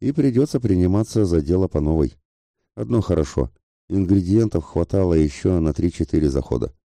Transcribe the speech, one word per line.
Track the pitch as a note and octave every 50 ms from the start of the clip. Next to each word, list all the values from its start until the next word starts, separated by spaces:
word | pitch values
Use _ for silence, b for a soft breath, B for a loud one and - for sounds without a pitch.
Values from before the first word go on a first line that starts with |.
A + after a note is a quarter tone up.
и | - C3
придется | C#3+ D#3 C#3 C3+ A2+ B2+ D3 D3+ - C3
приниматься | A#2+ G#2+ F#2+ F2+ F2+ F2+ F#2+ G#2+ A2+ - - A2 G#2
за | F2 E2+ D#2+
дело | C#2+ D2 F2+ F#2 F#2+
по | F2+ - D2+
новой. | D2 D2+ D#2+ D#2 C#2+ B1 - _ _ _ _ _ _ _ _ _ _ _ -
Одно | A2 A2 A#2 A#2+ A2+
хорошо, | F#2+ - F2 D#2+ D2+ - - - B1 A#1+ _ _ _ _ _ _ _
ингредиентов | - F#2 G2 F#2+ E2+ G2+ G2+ F2 F2 G2+ A2+ A2+ G#2 - E2+ D#2+
хватало | - - E2+ E2+ - - G2 F#2+ F2+ E2
еще | D#2+ D#2 D2 - - - G2 F#2 F2
на | D#2+ D#2 D2
три-четыре | - E2+ F2 - - E2 - - D#2+ D2 C#2+
захода. | C2+ C#2 B1+ - A#1+ A#1+ A1 - - _ _